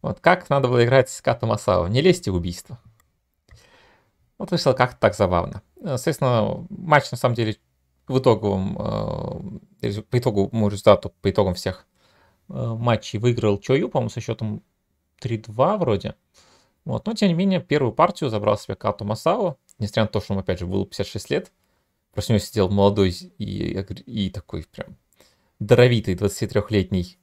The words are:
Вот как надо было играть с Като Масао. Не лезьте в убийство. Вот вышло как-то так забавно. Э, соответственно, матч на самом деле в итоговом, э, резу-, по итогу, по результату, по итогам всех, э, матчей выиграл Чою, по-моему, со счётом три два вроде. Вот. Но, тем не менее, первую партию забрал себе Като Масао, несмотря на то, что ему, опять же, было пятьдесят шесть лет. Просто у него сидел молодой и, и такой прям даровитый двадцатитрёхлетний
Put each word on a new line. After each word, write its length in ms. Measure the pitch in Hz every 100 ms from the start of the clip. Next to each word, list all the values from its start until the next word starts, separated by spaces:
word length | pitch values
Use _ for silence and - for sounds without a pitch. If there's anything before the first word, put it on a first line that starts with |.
Вот 180 | - -
как 300 | 165 180 -
надо 180 | 139 123
было 160 | 123 117
играть 240 | 135 120
с 120 | -
Като 260 | - 120 117
Масао. 400 | 107 - 90 87
Не 140 | 117
лезьте 300 | 175 180 -
в 40 | 92
убийство. 440 | 87 87 - 123 _ _ _ _ _ _ _ - _ _ _ _ _ _ _ _
Вот 140 | 196
вышло 220 | 175 147
как-то 260 | 127 123 -
так 160 | 107 -
забавно. 460 | 98 90 85 92 _ _
Э, 200 | 208 127
соответственно, 680 | - 143 131 117 107 - -
матч 420 | - 175 147 -
на 60 | 131
самом 180 | 123 117
деле 220 | 110 104 _ _ _ _ -
в 120 | 131
итоговом, 580 | 131 104 104 95 95 - 113 107 107 - - - - - _ _
э, 40 | 117
резу-, 160 | 101
по 140 | - 123
итогу, 300 | 127 101 98
по 180 | 113 104
результату, 440 | 101 - 98 87 _
по 80 | 101
итогам 220 | 92 95
всех, 340 | 87 104 - _ _ _ _ _ _ _
э, 40 |
матчей 680 | 127 117 113 120 110 - 107
выиграл 400 | 120 117 110 101
Чою, 300 | - 135 220
по-моему, 200 | 139 113
со 120 | -
счётом 420 | - 113 110 107 _ _ _ _ _ _
три 180 | 120 113
два 400 | 110 107 147 208
вроде. 380 | 151 101 107 - _ _ _ _ _ _ -
Вот. 200 | - -
Но, 60 |
тем 160 | 226 202
не 40 | 165
менее, 260 | 196 185
первую 320 | - 147 127
партию 360 | - 175 - 143
забрал 280 | 107 104 104
себе 180 | - -
Като 300 | 107 - 104
Масао, 520 | 110 160 208 190 139 _ _
несмотря 240 | 104 -
на 60 | 107
то, 120 | 107
что 120 | -
ему, 80 | 95
опять 180 | 95 87
же, 80 | 90
было 180 | 98 98
пятьдесят 220 | - 98
шесть 220 | 104 -
лет. 220 | 143 - _ _ _ _ _ _
Просто 200 | - -
у 20 | 107
него 100 | -
сидел 240 | 117 92
молодой 420 | 98 98 101 95 90 180 _
и, 320 | 104 98 - - 98 - -
и 240 | 107 95
такой 340 | - - 87 80
прям 260 | - - - _ _ _ _ _ _
даровитый 560 | 104 120 123 117 101 90
двадцатитрёхлетний 1000 | 101 - 104 104 - 104 92 95 87 _